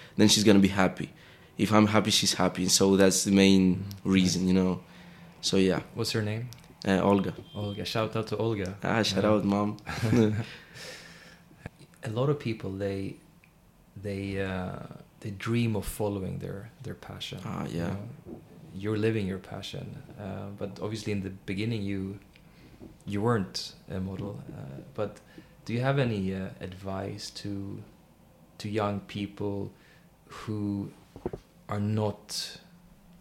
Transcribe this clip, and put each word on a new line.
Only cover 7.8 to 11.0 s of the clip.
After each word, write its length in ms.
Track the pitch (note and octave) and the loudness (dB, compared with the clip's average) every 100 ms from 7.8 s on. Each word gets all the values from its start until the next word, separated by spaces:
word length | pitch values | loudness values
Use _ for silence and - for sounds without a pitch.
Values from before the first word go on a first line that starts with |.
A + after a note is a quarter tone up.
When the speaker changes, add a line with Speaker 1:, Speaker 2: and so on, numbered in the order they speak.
| F#2+ | -4
Speaker 2:
Shout 300 | A2+ A2 A2+ | -2 -2 -2
out 120 | G#2+ | -4
to 100 | G#2 | -2
Olga. 380 | A2+ G#2 F#2 G2 | -2 -2 -4 -4
Speaker 1:
Ah, 200 | F#2 A2 | -2 2
shout 200 | G2 G2 | 2 2
Speaker 2:
Yeah. 60 | G#2 | 4
Speaker 1:
out, 120 | G#2 | 4
Mom. 340 | G2+ G2+ G#2 G#2+ - - | 4 2 0 -4 -8 -4
Speaker 2:
<laughs> 420 | A2 A#2+ G#2+ G#2+ - - - - - - | 2 4 4 2 -6 -12 -18 -18 -16 -16